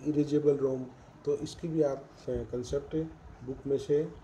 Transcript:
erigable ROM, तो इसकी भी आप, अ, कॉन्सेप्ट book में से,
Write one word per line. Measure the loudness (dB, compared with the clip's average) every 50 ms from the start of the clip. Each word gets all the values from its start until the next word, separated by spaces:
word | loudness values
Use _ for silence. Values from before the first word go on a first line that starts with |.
| -2
erigable | 0 2 4 4 4 4 4 6 6 4
ROM, | 4 4 0 0 0 -4 -8 -12 -18 -20 -20 -18 -8 -2
तो | -2 -2
इसकी | -2 -2 -6 -8 -6 -6
भी | 0 2 4
आप, | 4 2 2 -2 -8 -12 -18 -12
अ, | -6 -4
कॉन्सेप्ट | -4 -4 -4 -4 -6 -6 -4 -2 -2 -4 -2 -2 -2 -2 -2 -4 -6 -14 -18 -18 -16 -12 -10
book | -10 -8 -6 -2
में | 0 0
से, | 0 2 2 2 2 2 0 -6 -14